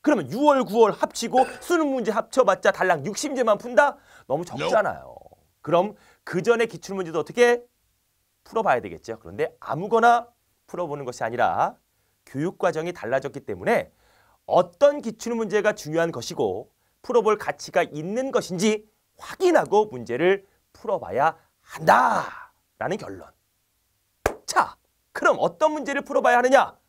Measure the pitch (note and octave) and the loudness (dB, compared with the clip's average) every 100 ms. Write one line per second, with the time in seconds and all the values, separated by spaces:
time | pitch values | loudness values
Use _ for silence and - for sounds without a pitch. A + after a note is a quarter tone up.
0 | - C4+ C3 G3 D4 C4+ F#3 A3 G#3+ E3+ | 2 0 0 0 4 4 2 4 4 4
1 | - - A3+ A#3+ B3+ - - E4+ D4+ C4+ | -4 -4 0 0 0 -4 -2 0 0 -2
2 | G#3+ G#3+ A3 - G3+ F#3 G#3 F#3+ F#3 E3 | -2 -4 -2 2 2 2 0 2 0 0
3 | C#3 G3+ D4 C4+ A3+ G3+ A#3+ B3 C#4+ - | -2 -6 -6 0 2 0 2 4 4 0
4 | _ - - C#3+ F3 - D#3 A3+ F#3 D#2 | _ -20 -6 -6 -4 -6 0 2 0 -4
5 | B1+ - - _ _ _ - E3+ G3+ - | -14 -20 -20 _ _ _ 0 2 2 -6
6 | _ _ - F3 F#3+ A#3 A3+ E3 - F#3+ | _ _ -6 -2 2 2 0 -4 -10 -8
7 | E3 D#3+ D3+ - A#3+ A#3+ - _ _ _ | -4 -6 -4 2 4 4 -4 _ _ _
8 | _ _ _ _ - A3 F#3+ B2+ G2+ E2 | _ _ _ _ -8 -4 0 0 -2 -14
9 | - A2 E2+ G2+ D#3 _ - C#3+ G3 A3+ | -14 -14 -12 -6 -8 _ -8 -8 -2 2
10 | A#3 A#3+ A#3 _ _ _ _ E3+ E3+ C#3+ | 4 2 -2 _ _ _ _ -10 -8 -8
11 | B2+ A#2+ A2+ A#2+ G#2 F#2 E3+ - _ _ | -10 -6 -6 0 0 2 -2 -4 _ _
12 | _ _ _ C3 E3+ - F#3 D#3 E3+ F3 | _ _ _ -6 -6 -2 -2 -2 -8 -8
13 | A2 C3+ C3+ B2+ - F#2 A#2 A3 - _ | -4 -4 -4 -12 -12 -6 -2 -2 -4 _
14 | _ _ _ _ - D3 F3 _ C#4+ D4 | _ _ _ _ 0 2 2 _ 2 2
15 | A3+ - A#3 A#3 G#3+ G#3 G#3 - D3 D#3+ | -8 -10 -6 -4 -2 0 0 -2 -4 -2
16 | E3+ C#3 - - A2 F#2 C3 _ _ _ | -2 -4 -10 -4 -2 -4 -12 _ _ _
17 | - A#3+ G#3+ G#3 - - - F#3 E3 D3 | 0 2 2 0 -2 -8 -2 -2 -2 -4
18 | E3 A3 C4+ E3 - F3 G#3+ G#3+ _ _ | -6 -4 -2 -2 -4 -2 0 0 _ _
19 | _ _ - - F#4 D#4 C#3+ G3+ G#3+ B2+ | _ _ -20 0 4 4 4 2 0 -6
20 | A#2 A#2+ F3 G3 _ _ _ _ - F#3+ | -8 0 2 2 _ _ _ _ -6 -6
21 | E2+ G#2+ D#3 - _ _ _ - D#3+ G#3+ | -4 0 0 -2 _ _ _ -2 4 6
22 | B3 G3 C#3+ - - _ _ _ B2 E3+ | 4 0 -4 -14 -20 _ _ _ -6 -6
23 | F#2+ F#2+ D#2 _ _ _ _ _ _ _ | -8 -16 -18 _ _ _ _ _ _ _
24 | _ _ - - - F#4 - - _ _ | _ _ -8 -8 -2 -2 -2 -6 _ _
25 | _ - E4 B3 D3+ - D#4 D4+ C4 C#4 | _ 0 0 2 0 0 0 0 -4 -6
26 | - C4 B3+ A#3+ B3 C4 E3 - | -2 0 4 4 6 4 4 -6